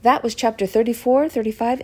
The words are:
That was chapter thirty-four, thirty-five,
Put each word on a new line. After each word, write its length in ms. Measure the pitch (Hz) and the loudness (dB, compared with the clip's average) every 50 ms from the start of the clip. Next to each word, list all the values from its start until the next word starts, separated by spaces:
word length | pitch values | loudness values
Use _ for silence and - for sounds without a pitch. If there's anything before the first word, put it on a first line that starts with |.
That 200 | - 233 269 302 | 4 4 2 2
was 120 | - 233 220 | 0 -4 -6
chapter 320 | - - 226 220 - 202 | 0 -2 -2 0 0 -4
thirty-four, 640 | 185 - 220 226 233 233 233 - 247 254 269 294 320 | 0 0 0 0 0 -2 -2 0 2 2 2 2 0
thirty-five, 500 | - 254 220 220 214 - 233 233 254 262 | -2 -4 -4 -4 -4 -4 -2 -2 -2 -2